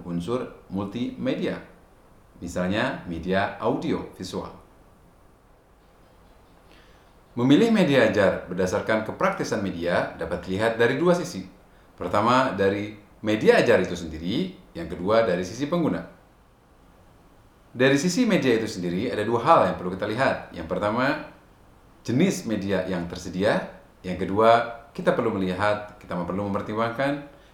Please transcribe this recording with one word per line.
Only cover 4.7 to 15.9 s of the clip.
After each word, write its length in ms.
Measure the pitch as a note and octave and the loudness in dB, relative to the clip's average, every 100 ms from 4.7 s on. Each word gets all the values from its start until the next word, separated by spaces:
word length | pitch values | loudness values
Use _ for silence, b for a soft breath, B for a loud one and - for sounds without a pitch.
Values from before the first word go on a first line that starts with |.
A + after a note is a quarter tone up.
| - - _ _ _ _ _ _ _ _ _ _ _ - _ - - _ _ - b b b b _ _ B2 | -20 -20 _ _ _ _ _ _ _ _ _ _ _ -20 _ -20 -20 _ _ -20 b b b b _ _ 0
Memilih 400 | B2+ D3+ A3+ G#3+ | 6 6 6 4
media 320 | D#3+ C#3 A2 | 4 6 4
ajar 400 | G2+ F#2+ - - | 4 2 2 -4
berdasarkan 560 | F2+ F#2 G2+ - A2 | -2 0 0 0 0
kepraktisan 560 | - - F#3+ F#3+ C#3+ A2 | -2 -2 -2 -2 -4 -4
media 520 | G2 E2+ E2+ F#2+ C#3+ - | -4 -4 0 0 -2 -6
dapat 320 | D#2 F2+ F2+ | -6 -6 -4
dilihat 320 | F#2 A2+ A2+ | 0 0 2
dari 160 | A#2+ C3+ | 2 4
dua 160 | F3 F3 | 2 2
sisi. 280 | E3 F#2+ F2 - b b b - | 0 -10 -12 -16 b b b -10
Pertama, 560 | F2 G#2 A2 C3 C3 F#2+ | -2 2 4 4 2 2
dari 360 | G2 G2+ G#2+ - - - | 2 2 -4 -10 -20 -8
media 360 | G#2+ G#2+ G3+ A#3 | -2 2 4 6
ajar 160 | B2+ G2 | 6 4
itu 160 | F2+ E2+ | 2 -4
sendiri, 640 | E2 D#2+ F2 B2+ F#3 - - - | -8 -8 -4 -2 -4 -8 -16 -12
yang 160 | E2 | -10
kedua, 320 | E2+ F2+ A2 | -6 2 2
dari 240 | A2 F2+ F2+ | 4 0 -4
sisi 160 | A#2+ | -6
pengguna. 400 | D3 F3 C#3 | -2 0 0